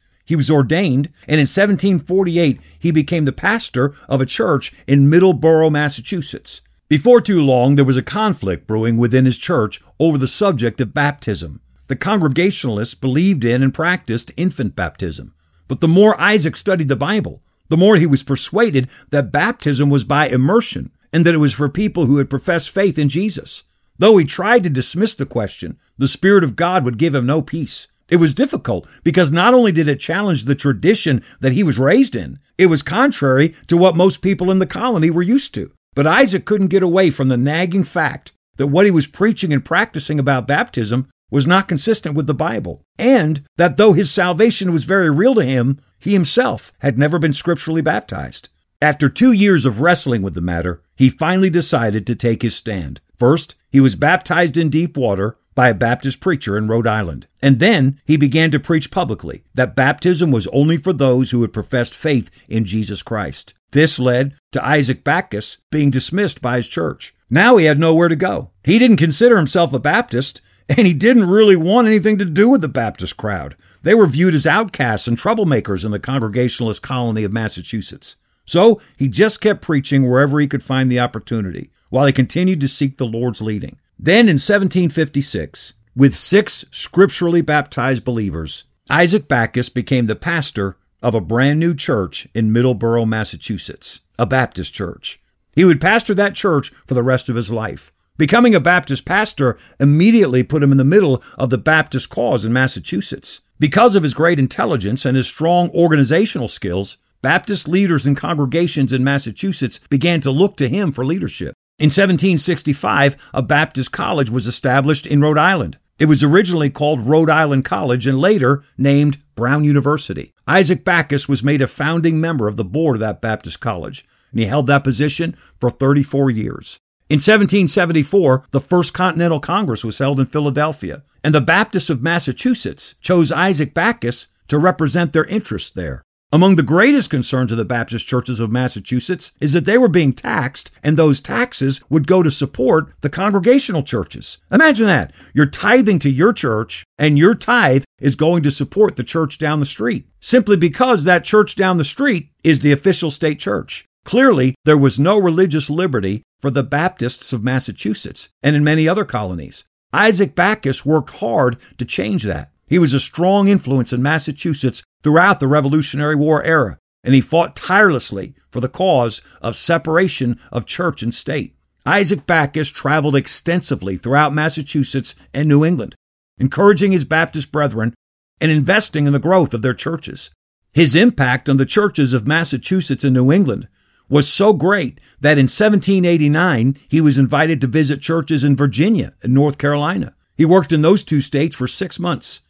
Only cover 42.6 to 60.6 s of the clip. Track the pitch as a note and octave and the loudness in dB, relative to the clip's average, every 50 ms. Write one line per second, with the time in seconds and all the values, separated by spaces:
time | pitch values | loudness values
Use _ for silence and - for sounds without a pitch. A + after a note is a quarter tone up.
42.6 | - F2+ E2 - _ _ _ - G#3 B3 C4+ A#3 E3 D#3 D#3+ C#3+ - _ _ - | -8 -10 -12 -14 _ _ _ 0 2 4 4 4 2 0 -2 -4 -8 _ _ 0
43.6 | E3+ F3 - - G#3 A3 E3+ E3 G3+ - - G3+ F3 F3+ F3 D#3+ A3 A#3 - - | 0 2 4 4 4 6 6 4 2 2 0 0 0 0 2 2 2 2 2 0
44.6 | G3+ F3+ E3 D#3 - C#3+ F#3+ G3 F3+ D#3 C#3+ D3 G3+ B3+ C4 A3 D3+ B2 C3+ B2+ | 0 0 -2 -2 0 0 0 2 2 2 2 4 4 4 4 2 0 0 0 0
45.6 | A#2+ C3 C#3 - _ _ _ _ - G3+ G3+ F#3+ E3 - - A#3+ B3+ A#3+ - - | 0 0 -2 -4 _ _ _ _ -4 0 0 2 2 2 2 0 0 0 -4 -8
46.6 | - - - _ - C#3 A#2 A#2+ C#3+ D3 E3 E3 D#3+ D#3 C#3 - - F3 E3+ - | -12 -18 -14 _ -4 -2 0 0 0 0 0 0 -2 -2 -2 -2 -4 -4 -4 -4
47.6 | - D#3+ D#3+ E3 D3+ E3 - G#2+ - - - - C#2 B1 - - - - _ _ | -4 -4 -4 -2 -2 -2 -4 -4 -6 -8 -10 -10 -10 -10 -12 -14 -16 -18 _ _
48.6 | _ _ _ _ D3 D3+ C#3+ - D3 C3 - - A#3+ C4 A#3 F#3+ G3+ G3+ F#3 D#3 | _ _ _ _ -2 -2 0 0 -2 -2 2 2 4 4 4 4 4 4 4 2
49.6 | B2 C3+ G#2+ G#2+ D3 E3+ F3+ - - C#3 A#2+ G#2+ F#2+ G2 D#2+ F2 E2+ F2+ F2 E2+ | 2 -2 -2 0 0 2 2 2 0 -2 -2 -2 -2 -4 -6 -6 -6 -4 -4 -4
50.6 | E2+ F2+ F2 - _ _ _ - C3 B2+ C3 - D#3 E3 F#3 F#3+ F#3+ F#3+ D#3+ F3 | -4 -6 -8 -8 _ _ _ 0 0 0 2 0 -2 -2 0 0 0 0 0 0
51.6 | D#3+ - - B2+ A#2 A2 G2+ A2 F#2+ A2+ A#2+ - - A#2+ A2+ - - A2+ - - | 0 0 0 0 0 -2 -2 -4 -4 -4 -4 -2 -2 -2 -2 -2 -4 -4 -6 -6
52.6 | - G#2+ G#2 F#2+ E2 C2+ C#2 - _ _ _ - A#2+ B2+ D#3 E3 - - - - | -8 -8 -8 -8 -8 -10 -14 -16 _ _ _ 0 2 2 2 2 0 -4 -10 -18
53.6 | _ _ - C3+ C3+ B2+ F#2+ - C#3+ D3+ F3+ F#3 - - F3 E3+ F3+ D#3+ C3 E3 | _ _ 4 4 4 4 2 0 0 0 0 0 0 -2 0 0 0 0 0 -2
54.6 | E3 D#3 - D#3 F3 D#3 - D3+ B2+ A2 G2 F#2 G2 A2 - _ _ _ _ - | -2 0 0 -2 -2 -2 -4 -4 -2 -2 -2 -2 -4 -4 -6 _ _ _ _ 2
55.6 | B2 B2 A2 F#2 A#2+ A#2 B2+ - - C3+ - - - - - C3+ - G#2+ G2 G#2+ | 2 2 2 2 0 -2 -2 -2 -4 -6 -8 -4 -4 -4 -4 -2 -4 -4 -4 -2
56.6 | G#2+ G#2+ A2 A#2 G#2+ A2+ G#2+ A2 G2+ E2 D2 A#1 - _ _ _ - C#3 C3+ A2 | -2 -2 -2 0 0 0 -2 -2 -4 -6 -8 -12 -16 _ _ _ 2 2 4 4
57.6 | D#3 G#3+ A3+ E3+ C3+ C3 C#3 - _ - D#3 D3+ D3 C#3 A#2+ D#3+ D#3+ D#3+ C#3+ C#3 | 4 2 4 2 2 0 -2 -4 _ 0 2 2 2 2 2 2 2 2 0 -2
58.6 | - - E3+ D#3+ - - - G3 F3+ A#2+ G#2+ - - D2+ - - _ _ - C3 | 0 -2 -2 -2 -2 -4 -4 -6 -4 -4 -8 -10 -10 -12 -14 -14 _ _ -4 -2
59.6 | B2+ - - - C3 C#3 D3+ - - F3 F3+ D3+ F3 D#3 C3 A2+ - - - C3+ | -2 -2 0 0 0 0 0 0 0 0 0 2 0 0 0 0 -2 -2 0 0